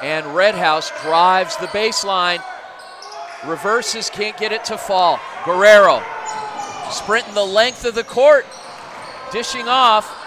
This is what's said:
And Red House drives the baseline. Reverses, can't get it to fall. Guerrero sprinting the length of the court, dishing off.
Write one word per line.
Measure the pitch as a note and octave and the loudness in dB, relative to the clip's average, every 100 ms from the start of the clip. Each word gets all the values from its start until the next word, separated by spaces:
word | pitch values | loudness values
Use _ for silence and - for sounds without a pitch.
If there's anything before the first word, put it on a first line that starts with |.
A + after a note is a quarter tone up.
And | C3+ D#3 D#3 | -4 -6 -4
Red | D#3 G3 | 2 2
House | G3 F3 D#3 D#3 - | 2 0 0 -2 -10
drives | D#3 E3 F3+ F#3 F#3 - | 0 4 4 4 0 -6
the | F3+ | -6
baseline. | G3+ A3 A3 G3 F#3+ F3 F3 - - - - - - - - - - | -2 -2 -2 -4 -2 -2 -2 -6 -16 -18 -20 -20 -18 -18 -16 -16 -14
Reverses, | C#3 D#3+ G3 A3+ A3+ A3+ G3+ | -10 -6 -2 -2 -2 -6 -8
can't | - G#3 G#3 | -6 -8 -4
get | G#3+ | -4
it | A3 | -4
to | - G#3+ | -6 -8
fall. | - F#3+ F3+ C#3+ - - | -2 2 2 2 -4 -10
Guerrero | D#3 F3+ G3+ G#3 F#3+ C3 G#2 - - - - - - - - | -4 4 10 10 10 4 0 -10 -10 -10 -10 -10 -12 -10 -10
sprinting | - - A3 A3+ | -10 -4 -4 -2
the | G#3 | -4
length | G3+ G3 A#3+ A#3+ | 0 2 2 0
of | A#3+ | -6
the | A3+ | -6
court, | A3+ - C#4 D4 - - - - - - - - - | -6 4 6 6 4 -14 -18 -18 -18 -16 -16 -16 -10
dishing | G#3+ A#3+ C4 A#3 | -8 -6 -8 0
off. | B3+ B3 G#3+ G#3 - | 4 6 4 0 -14